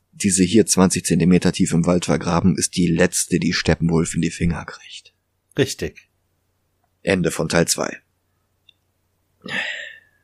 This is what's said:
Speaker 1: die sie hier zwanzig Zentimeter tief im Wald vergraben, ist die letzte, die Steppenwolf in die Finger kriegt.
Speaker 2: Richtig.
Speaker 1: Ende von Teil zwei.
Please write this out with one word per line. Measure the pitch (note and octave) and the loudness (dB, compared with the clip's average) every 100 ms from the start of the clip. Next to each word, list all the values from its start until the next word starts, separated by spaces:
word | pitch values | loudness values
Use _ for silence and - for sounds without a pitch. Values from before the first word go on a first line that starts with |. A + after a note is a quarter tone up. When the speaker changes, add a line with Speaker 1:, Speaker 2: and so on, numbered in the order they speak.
| _ | _
Speaker 1:
die | - G2+ | -4 0
sie | F#2 F#2 | 2 4
hier | A2 - | 4 4
zwanzig | F#2+ F#2 F#2 - | 4 4 2 0
Zentimeter | E2+ E2+ F2+ F2+ | 2 4 4 2
tief | - F2 | 0 0
im | F2 E2+ | 2 2
Wald | F2+ - | 0 0
vergraben, | D2 F2 E2 F#2 - | -2 0 0 2 0
ist | - F#2 | -2 0
die | F2 | 0
letzte, | E2 F2+ - - E2+ | 2 0 -2 -2 -2
die | F2 | 0
Steppenwolf | - - E2 E2+ E2 E2+ | -2 -2 0 0 0 -2
in | E2+ | -4
die | E2+ | -6
Finger | - E2+ D#2 - | -2 -4 -4 -10
kriegt. | - - - - _ _ _ _ - | -18 -20 -20 -20 _ _ _ _ -4
Speaker 2:
Richtig. | - - - - _ _ _ _ _ _ _ _ _ _ | -4 -4 -10 -12 _ _ _ _ _ _ _ _ _ _
Speaker 1:
Ende | - F#2 E2 | -2 0 -2
von | - D#2+ | -2 -2
Teil | E2+ F2 | 0 0
zwei. | - - - _ _ _ _ _ _ _ _ _ _ _ _ _ _ - - - - - - _ _ | -2 -6 -10 _ _ _ _ _ _ _ _ _ _ _ _ _ _ -12 -8 -8 -10 -16 -20 _ _